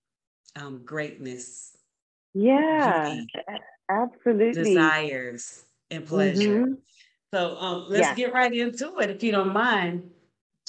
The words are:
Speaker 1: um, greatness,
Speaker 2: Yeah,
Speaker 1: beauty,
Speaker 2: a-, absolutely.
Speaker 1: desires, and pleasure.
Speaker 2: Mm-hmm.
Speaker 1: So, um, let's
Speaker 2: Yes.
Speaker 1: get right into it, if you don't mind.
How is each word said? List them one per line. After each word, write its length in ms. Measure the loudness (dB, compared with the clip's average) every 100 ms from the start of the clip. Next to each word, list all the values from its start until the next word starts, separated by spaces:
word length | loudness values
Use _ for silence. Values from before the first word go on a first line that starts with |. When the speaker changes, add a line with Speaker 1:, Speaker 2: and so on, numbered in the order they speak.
| _ _ _ _ _ -18
Speaker 1:
um, 260 | -16 -16
greatness, 960 | -10 -8 -8 -8 -12 -12 -14 -18 -20 _ _ _ _ _ _
Speaker 2:
Yeah, 680 | 0 4 4 4 2 2 2 0
Speaker 1:
beauty, 180 | -6 -10 -12 -12
Speaker 2:
a-, 120 | -14 -16 -16 -4
absolutely. 640 | -2 -2 -2 0 4 2
Speaker 1:
desires, 1120 | 2 2 6 6 4 -2 -6 -8 -12 -16 -20 _ _ -14
and 160 | -12 -4
pleasure. 600 | 0 2 2 2 2 0
Speaker 2:
Mm-hmm. 80 | -2 _ _ _ _ -6
Speaker 1:
So, 220 | -2 -2 -4
um, 280 | -6 -6 0
let's 200 | 2 2
Speaker 2:
Yes. 80 | 2
Speaker 1:
get 160 | 0
right 180 | 2 2
into 440 | 2 -4 -4 -8 -2
it, 100 | -4
if 140 | -2
you 80 | 0
don't 220 | 2 2
mind. 580 | 2 2 2 0 -4 -8 _ _ _ _ _